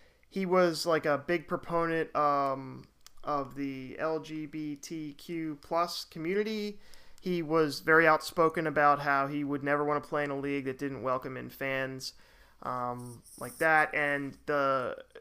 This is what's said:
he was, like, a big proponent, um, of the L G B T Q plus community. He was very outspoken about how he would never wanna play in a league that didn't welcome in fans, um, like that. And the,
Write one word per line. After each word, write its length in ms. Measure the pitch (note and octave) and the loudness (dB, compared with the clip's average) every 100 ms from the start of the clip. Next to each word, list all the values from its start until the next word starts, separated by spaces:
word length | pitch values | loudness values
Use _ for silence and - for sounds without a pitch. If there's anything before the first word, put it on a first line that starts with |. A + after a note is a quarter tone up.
| - _ _ | -20 _ _
he 160 | F#3+ F#3 | -4 2
was, 380 | F#3 F3 D#3 E3+ | 4 4 2 2
like, 200 | D#3 D#3 | 2 2
a 120 | C#3 | 0
big 280 | C3 F3 C#3+ | 0 -2 -2
proponent, 680 | F3 - E3+ E3 E3 D#3 D3 | -6 -2 0 0 0 0 0
um, 680 | D3 C#3+ C#3 C3+ C3 B2+ C#3 _ - - | 2 2 0 -4 -8 -14 -18 _ -20 -10
of 320 | C#3+ C#3+ C3 C3+ | -4 -4 -4 -6
the 380 | C#3 C3 C3 - | -8 -8 -12 -6
L 220 | D#3+ D#3+ | -4 -4
G 260 | D#3+ D#3 D3+ | -6 -10 -8
B 300 | D#3 D3+ C#3+ | -8 -8 -8
T 360 | - E3 D3+ - | -10 -10 -10 -12
Q 400 | - E3 D#3 D3 | -8 -6 -6 -8
plus 440 | - E3 F3 - | -2 0 0 -4
community. 760 | - E3+ D#3+ G3 G#3+ G#3+ G#3 G#3 - - - - | -10 -8 -2 0 0 -2 -6 -8 -16 -18 -18 -10
He 220 | F#3 F3 | -2 -2
was 380 | D3+ E3 D#3 C3+ | 2 4 4 2
very 260 | D#3 D#3+ D#3+ | 6 8 8
outspoken 600 | D#3 - F3 D#3+ E3+ D#3 | 6 2 2 2 2 0
about 340 | D3 D3 C#3+ | 4 6 4
how 260 | D3 C#3 C#3 | 2 2 0
he 180 | D3 | -2
would 180 | C#3+ C#3+ | -4 -2
never 220 | C#3+ D3 | 0 0
wanna 160 | D3 D3 | 2 0
play 240 | - D3+ | -2 -2
in 60 | C#3+ | -2
a 80 | C#3 | -4
league 260 | C#3 C#3+ | -2 -2
that 140 | C3 C3 | -4 -4
didn't 240 | C#3+ C3+ | -6 -4
welcome 340 | B2+ B2+ C3+ B2+ | -2 -2 -4 -10
in 140 | B2 | -12
fans, 640 | - C3+ C3+ C3 C3 - - - - - _ | -8 -4 -2 -4 -6 -12 -14 -20 -20 -20 _
um, 600 | - B2 B2 B2 B2 A#2 - - | -8 -4 -4 -6 -10 -16 -20 -12
like 200 | B2 - | -12 0
that. 360 | D#3+ D#3 D3+ | 4 6 4
And 440 | D3+ D3 C#3+ C#3 - - | 0 0 -2 -4 -8 -2
the, 500 | D3 C3+ C3+ B2 - - - | 0 2 0 -2 -8 -14 -20